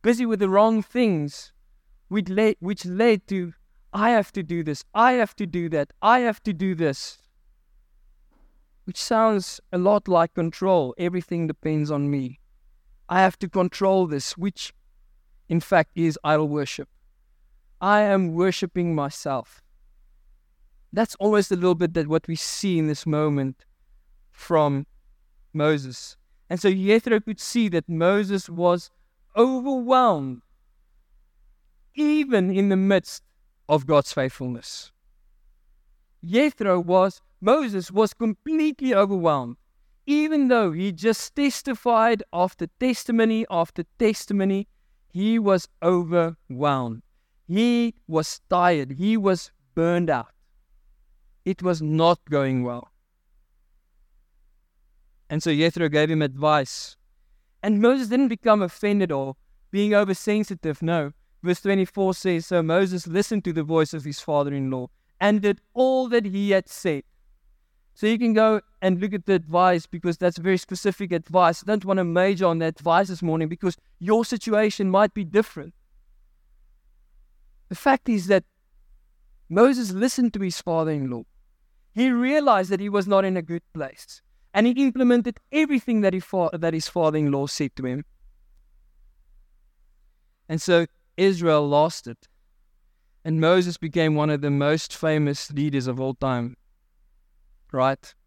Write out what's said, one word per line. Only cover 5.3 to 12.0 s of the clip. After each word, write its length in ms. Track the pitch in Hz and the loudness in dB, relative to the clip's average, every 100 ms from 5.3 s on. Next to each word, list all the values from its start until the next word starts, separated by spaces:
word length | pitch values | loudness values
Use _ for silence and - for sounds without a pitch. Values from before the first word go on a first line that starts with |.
to 100 | - | -4
do 220 | 196 175 170 | -6 -6 -4
that, 220 | 151 143 _ | -4 -4 _
I 180 | 202 247 | 2 4
have 220 | 240 208 | 2 -4
to 100 | 214 | -8
do 220 | 170 190 | -4 -4
this." 420 | 165 160 135 - - _ _ _ _ _ _ _ _ _ _ _ _ _ _ _ _ | 0 -2 -2 -12 -18 _ _ _ _ _ _ _ _ _ _ _ _ _ _ _ _
Which 160 | - - | -14 -12
sounds 580 | - 226 220 202 180 - _ | -2 2 2 2 -4 -16 _
a 40 | 180 | 0
lot 300 | 185 208 196 | 2 2 2
like 260 | 175 170 | 2 2
control. 600 | - 165 - 190 180 127 - | -2 -6 -2 0 2 0 -4
"Everything 500 | 175 180 - 170 160 | -4 -4 -6 -4 -4
depends 440 | - 156 151 151 | -4 -4 -2 -2
on 180 | 147 | -2